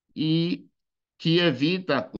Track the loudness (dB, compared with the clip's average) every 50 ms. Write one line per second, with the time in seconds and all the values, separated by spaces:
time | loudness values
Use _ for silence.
0 | _ _ _ -4 -2 0 0 0 0 0 -2 -6 -8 _ _ _ _ _ _ _
1 | _ _ _ _ 0 2 2 4 4 2 2 2 0 0 0 -2 -2 -2 -2 -2
2 | -2 -6 -10 -6